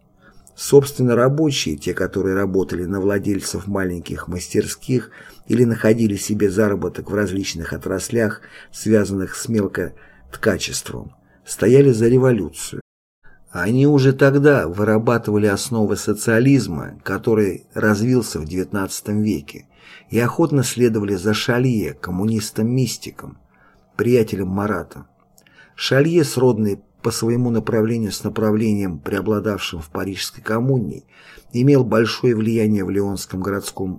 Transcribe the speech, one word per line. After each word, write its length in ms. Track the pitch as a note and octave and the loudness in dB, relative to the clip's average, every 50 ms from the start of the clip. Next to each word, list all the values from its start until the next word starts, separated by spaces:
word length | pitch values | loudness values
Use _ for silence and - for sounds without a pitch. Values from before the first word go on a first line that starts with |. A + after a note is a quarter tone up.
| _ _ _ _ _ - _ - - - _ | _ _ _ _ _ -20 _ -20 -20 -20 _
Собственно, 600 | - - - C#3+ C#3+ C3+ - - - B2+ B2 A#2 | -10 0 6 6 6 6 6 -2 0 2 2 4
рабочие, 600 | A#2+ B2 C3+ C#3+ D#3 D#3+ D3 C3+ - - D#2+ D2+ | 4 4 2 2 2 0 0 0 -2 -4 -4 -6
те, 180 | C#2+ - F2+ F2 | -4 -4 -6 -2
которые 420 | - F#2 F2+ - G2 F2+ F#2+ F#2+ | -2 -4 -2 -2 -2 -2 0 0
работали 500 | G2 G2 F#2+ F#2 F#2+ F2 - G2+ F2 F2+ | 0 0 0 0 0 0 0 -4 -6 -4
на 160 | F2 G2 G2 | -4 -4 -2
владельцев 680 | F#2+ G2+ G2+ G2+ - G#2 G2 F#2 - - - F2 F#2 | 0 0 0 0 -2 -2 -4 -4 -4 -6 -8 -8 -6
маленьких 600 | G2 G2 F#2+ F#2 F#2 F2 E2+ D#2 - - D#2 - E2+ | -4 -4 -2 -2 -2 -4 -6 -8 -10 -10 -10 -8 -8
мастерских 840 | F2+ F2+ - - - G#2+ - - - - - - B2+ A#2+ - - - - - - - - - | -8 -8 -8 -2 -2 -2 0 -2 -8 -10 -4 -2 -2 -2 -2 -6 -20 -20 -20 -20 -20 -18 -4
или 180 | - A2+ A#2+ B2 | -2 0 0 2
находили 500 | A#2 A2+ G#2+ - G#2+ A#2 A#2 A2+ G2+ G2+ | 0 -2 0 2 2 2 4 2 -2 -2
себе 340 | F#2+ - - G#2+ G2+ G#2 G2 | -4 -4 -6 -2 0 0 0
заработок 600 | F#2 G#2+ G#2+ G2+ G2+ F2 F2 F2 - - D2+ A2 | 2 0 0 0 0 -2 -4 -6 -8 -8 -8 -6
в 20 | G2+ | -4
различных 600 | G#2 G#2 F2+ F#2+ G2 F#2+ - - D#2+ E2 - D2+ | -4 -2 -2 -4 -6 -6 -6 -8 -8 -8 -8 -10
отраслях, 680 | - - F#2 F#2+ F#2 - - A2+ A#2 A2 G#2 - - - - - - - - | -8 -6 -6 -6 -6 -6 -4 -2 0 0 -2 -4 -8 -16 -20 -20 -20 -20 -20
связанных 640 | - - - A2 A2 G#2 G2 F#2+ G2 F#2+ F#2 E2+ - | -18 -8 0 2 2 2 2 0 -2 -4 -6 -6 -8
с 140 | - - A#2 | -10 -6 -2
мелкоткачеством, 1700 | A2+ G#2+ G2 F2+ - G2 F2 E2 - - - - - - - - - - - A2 F2+ E2 - B2+ B2 - - - - A#1 - - - _ _ _ _ _ _ | -2 -2 -2 -2 -4 -6 -6 -6 -8 -16 -20 -20 -20 -20 -20 -20 -12 -2 -2 0 0 0 -4 -6 -8 -8 -8 -10 -12 -12 -14 -14 -20 _ _ _ _ _ _
стояли 460 | - - - F#2 A2+ B2+ C#3+ C#3+ C#3 | -14 -4 0 4 6 8 8 8 6
за 160 | A#2 G#2+ A#2 | 4 4 4
революцию. 720 | A#2 B2+ B2+ C3 C3 A#2+ G2+ E2+ D2+ - - - - - - - _ _ _ _ _ _ _ _ - - _ - _ | 4 4 4 4 4 2 0 -4 -8 -8 -12 -14 -12 -12 -14 -16 _ _ _ _ _ _ _ _ -20 -20 _ -20 _
Они 360 | - F2+ F2 G#2+ B2 C3 C#3 | -8 -4 -2 0 2 4 4
уже 260 | D3 D3 C#3 B2+ C3+ C3+ | 6 6 6 4 4 4
тогда 540 | - C#3+ C#3 C#3 C#3+ C#3 D3+ C#3 A2+ D#2+ | 6 4 4 4 6 6 6 4 4 0
вырабатывали 800 | D#2+ F2+ G#2 G#2+ G#2+ G#2+ A2 A2+ B2 A#2 A2+ - G#2+ G#2 G#2 G#2 | -2 -2 0 2 2 2 2 2 2 0 0 0 0 0 2 2
основы 480 | G#2 G2 G2+ - - A#2 A2 G#2 F#2+ G2+ | 2 0 0 -2 -4 -2 0 0 0 -2
социализма, 1040 | - - G#2+ G2+ - - A#2 A2+ A#2 B2+ C#3 C#3 B2+ G2+ F2 E2 C#2 A1 - - - - | -2 -2 -4 -4 -2 0 0 2 4 4 6 4 4 2 -2 -6 -8 -8 -10 -14 -12 -8
который 640 | - F#2+ G2+ - A#2+ A2 G#2+ G#2 F#2+ E2 - _ _ - | -6 -6 -2 0 2 2 2 2 0 -2 -6 _ _ -6
развился 680 | - G#2 G#2+ G#2+ G#2+ A#2 B2+ B2+ A#2+ G#2 - - D#2+ | -2 2 2 2 2 2 2 2 2 0 -2 -6 -8
в 60 | D#2+ | -8
девятнадцатом 760 | D2+ F2+ F#2 F2+ - G#2 G2 F#2+ F#2+ - - - G#2 G#2 G#2+ G#2+ | -6 -4 -6 -4 -4 -4 -6 -6 -6 -8 -10 -6 -4 -2 0 0
веке, 420 | G#2+ F2+ C#2+ - - - - - _ _ _ - - - - _ - | 0 -2 -4 -6 -12 -18 -20 -20 _ _ _ -20 -20 -20 -20 _ -2
и 80 | - A2+ | 0 0
охотно 440 | A#2+ A#2+ - - E3+ C#3+ D3 C3+ B2+ | 0 0 0 0 0 2 2 0 0
следовали 520 | - - A#2 B2 A#2 A2 G#2+ G2+ G2+ G2+ | 0 0 2 2 2 2 0 -2 -2 -4
за 180 | F2 F2 G#2+ G#2+ | -2 0 -2 -2
Шалье, 640 | - - C3 A#2+ B2 B2 C3 A#2 G#2 F2 D2 - | 0 -2 0 0 2 2 2 0 0 -2 -4 -8
коммунистом-мистиком, 1400 | - - F2+ F2+ F#2 G#2 A2 A2+ G#2+ G#2+ - - - A2 A#2+ B2 C3 B2+ A2 - - - - - - G#2+ G#2 - _ _ _ _ _ _ _ _ _ _ _ - | -10 -10 -8 -4 -2 -2 -2 -2 -2 -4 -6 -4 -2 -2 0 0 0 0 -2 -4 -10 -12 -16 -16 -16 -18 -18 -20 _ _ _ _ _ _ _ _ _ _ _ -6
приятелем 540 | - G#2+ A#2+ B2 A#2+ G#2+ - G#2 F#2+ G2 F#2 | -2 2 4 4 4 2 2 -2 -4 -4 -2
Марата. 580 | F#2+ G2+ G2+ G#2 G2 F2 D2+ - - C#2 - _ _ _ _ _ _ _ _ _ _ - - _ _ | -2 -2 -2 -2 -2 -4 -6 -10 -16 -20 -20 _ _ _ _ _ _ _ _ _ _ -20 -20 _ _
Шалье, 500 | - - - B2+ C3+ D3+ E3 E3+ E3+ C#3+ | -8 -2 0 2 2 4 4 4 2 2
сродный 580 | C3 - B2 B2+ B2+ A2+ G#2+ G#2+ G2+ G2 - _ _ _ _ | 2 2 2 4 4 4 2 0 -2 -2 -6 _ _ _ _
по 80 | - A#2 | -4 -4
своему 400 | - - A#2 A2+ A#2+ B2 B2 A#2+ | -2 -2 0 0 0 0 0 0
направлению 600 | A2+ A2 G#2+ - A2+ A2 G#2+ A2+ A#2 A2+ A2 F#2+ | 0 0 0 0 0 2 2 2 0 -2 -2 -4
с 120 | - - - | -6 -4 -6
направлением, 760 | G2+ G#2 G#2 G#2+ G#2+ G#2+ G#2+ A#2 A2 G#2 G2+ G2 F#2 E2 C#2 | -6 -4 0 0 2 2 2 2 2 2 0 -2 -4 -6 -6
преобладавшим 800 | - - G#2 F#2+ F#2 G#2 G#2 G#2 F#2 G#2+ G2+ F#2+ - - F#2+ E2 | -6 -4 -4 -2 -2 0 -2 0 -2 -4 -4 -4 -6 -8 -10 -10
в 100 | E2 - | -12 -10
Парижской 540 | - F#2+ F#2+ G2 F#2 - - - - - - | -8 -6 -6 -6 -6 -8 -10 -12 -12 -12 -6
коммуне, 600 | - A2 A#2 B2 C3+ C3+ B2 G2 C#2+ - - _ _ _ - - - - - _ - | -4 -2 -2 0 0 0 0 0 -4 -8 -12 _ _ _ -20 -20 -20 -20 -20 _ -6
имел 320 | - A#2+ B2+ C#3+ C#3+ C3+ B2 | -2 2 4 6 6 6 4
большое 520 | G#2 A2 A2 A#2 A2 - - - B2 A2+ | 4 2 2 2 2 0 0 0 2 2
влияние 500 | G#2+ A2 A2+ A2+ A2+ G#2+ G#2+ G#2+ G2+ F#2 | 2 0 0 2 2 2 2 2 0 0
в 60 | F#2+ | -2
Лионском 500 | F#2+ G2+ G2+ G2+ F#2+ F#2 - - F#2+ F#2 | -2 -2 -2 -2 -4 -6 -8 -8 -8 -6
городском 560 | F#2 G2+ G2 G2 - - - - F#2+ F#2+ E2+ | -4 -4 -4 -4 -6 -8 -8 -6 -6 -6 -6